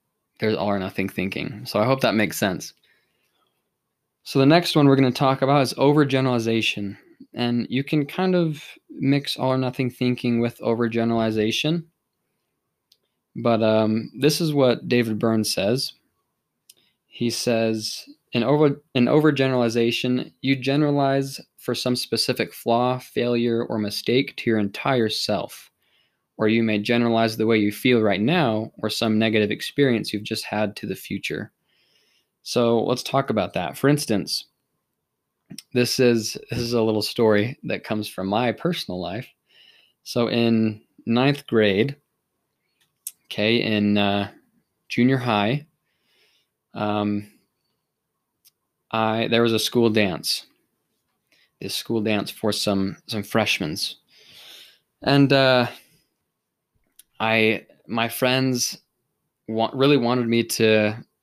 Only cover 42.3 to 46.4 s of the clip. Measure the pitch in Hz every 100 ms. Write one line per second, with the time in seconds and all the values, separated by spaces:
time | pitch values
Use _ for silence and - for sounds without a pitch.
42.3 | _ _ _ _ _ _ _ - _ -
43.3 | - 107 117 110 107 104 104 101 101 101
44.3 | - _ _ _ _ - - 123 135 123
45.3 | 107 101 143 147 _ _ _ _ _ _
46.3 | _